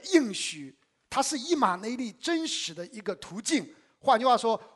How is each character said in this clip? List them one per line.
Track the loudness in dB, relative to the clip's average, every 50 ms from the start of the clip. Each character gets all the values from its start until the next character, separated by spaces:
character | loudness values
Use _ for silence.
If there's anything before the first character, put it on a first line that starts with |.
| 0 4 4
应 | 4 4 2 -2
许， | -6 -6 -6 -8 -10 -14 -16 -18 _ _ _ _ _ _ -4
他 | -2 -2
是 | 0 0 -2
以 | -6 -2 0 2
马 | 2 2 2 2
内 | 0 -4 -6 -6
利 | -6 -6 -8 -8
真 | _ -4 -2 -2 -2 -2
实 | -4 -4 -6 -6 -8 -10
的 | -12 -12
一 | -12 -14 -10
个 | -8 -8 -8
途 | -8 -10 -12 -12 -8
径。 | -4 0 0 0 -2 -4 -10 _ _ _ _ _
换 | 2 4 4 4
句 | 6
话 | 4 4
说， | 4 4 2 0 -2 -4 -10 _